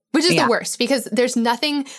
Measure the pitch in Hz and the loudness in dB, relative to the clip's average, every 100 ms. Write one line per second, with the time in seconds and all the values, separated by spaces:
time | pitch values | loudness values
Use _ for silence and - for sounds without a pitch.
0 | _ 311 339 330 - 220 - - 233 269 | _ 0 2 2 2 0 -2 -2 0 0
1 | - 220 247 247 233 240 302 285 269 | -2 0 0 2 0 0 -2 -2 -6